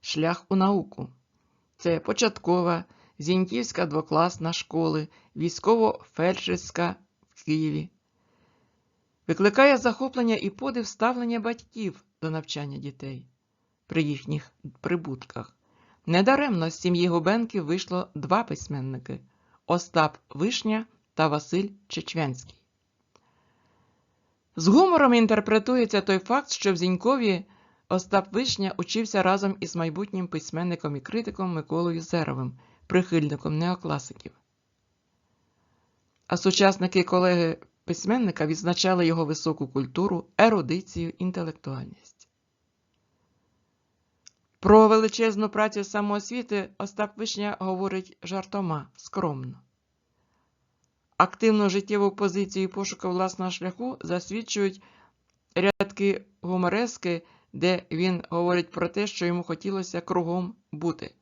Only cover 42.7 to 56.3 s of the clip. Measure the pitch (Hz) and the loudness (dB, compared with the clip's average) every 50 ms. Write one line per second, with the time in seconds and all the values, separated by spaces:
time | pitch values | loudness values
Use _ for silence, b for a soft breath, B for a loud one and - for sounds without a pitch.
42.7 | _ _ _ _ _ _ _ _ _ _ _ _ _ _ _ _ _ _ _ _ | _ _ _ _ _ _ _ _ _ _ _ _ _ _ _ _ _ _ _ _
43.7 | _ _ _ _ _ _ _ _ _ _ _ - _ _ _ _ _ _ - 190 | _ _ _ _ _ _ _ _ _ _ _ -20 _ _ _ _ _ _ 4 8
44.7 | 208 214 220 214 220 220 220 220 220 - 226 226 208 196 214 214 208 214 214 214 | 10 10 10 10 8 6 4 2 0 0 0 0 0 0 -2 -2 0 0 0 0
45.7 | 214 208 202 196 - 208 202 208 208 208 202 - 233 247 240 240 214 202 190 - | 0 -4 -8 -4 -4 -4 -2 -2 -2 -4 -4 -6 -8 -8 -6 -4 -4 -4 -4 -6
46.7 | - _ 196 196 202 - 214 208 208 - 214 220 - 202 202 208 202 - 190 190 | -8 _ -10 -10 -4 -4 -6 -6 -4 -8 -8 -8 -6 -4 -4 -6 -4 -4 -4 -4
47.7 | 190 180 190 196 190 190 190 190 - _ - 170 180 196 185 190 - 202 190 175 | -4 -2 -2 -4 -4 -6 -8 -10 -18 _ -12 -8 -8 -8 -8 -6 -6 -4 -2 -2
48.7 | 160 147 139 - _ _ - - - 196 180 165 143 135 131 127 127 127 _ _ | -4 -4 -6 -10 _ _ -20 -10 -6 -4 -4 -4 -4 -6 -10 -12 -14 -16 _ _
49.7 | _ _ _ _ _ _ _ _ _ _ _ _ _ _ _ _ _ _ _ _ | _ _ _ _ _ _ _ _ _ _ _ _ _ _ _ _ _ _ _ _
50.7 | _ _ _ _ _ _ _ _ _ _ 180 180 - - - 220 220 214 208 196 | _ _ _ _ _ _ _ _ _ _ 0 0 0 0 2 4 4 6 4 2
51.7 | 180 202 196 196 208 208 202 202 196 202 202 196 170 196 202 190 196 190 190 185 | 2 0 -2 -2 0 2 2 2 0 0 -2 -2 0 0 -4 -2 -2 -2 -2 -2
52.7 | 185 196 196 - - - - 190 180 180 185 185 185 - 185 185 180 - 180 185 | -2 -6 -8 -8 -8 -6 -6 -4 -2 0 -2 -2 -4 -4 -6 -6 -6 -6 -8 -8
53.7 | 180 - 233 254 262 - - 160 175 180 175 - 190 220 233 240 - 208 202 196 | -8 -6 -8 -8 -8 -10 -6 -4 -4 -4 -4 -6 -8 -8 -8 -6 -4 -2 -2 -2
54.7 | 190 196 b b b b b b b _ _ _ _ _ _ _ _ 175 180 196 | -2 -6 b b b b b b b _ _ _ _ _ _ _ _ 2 2 2
55.7 | - _ 196 196 202 - 196 202 190 - - _ | 2 _ -2 -4 -2 0 2 2 2 0 -4 _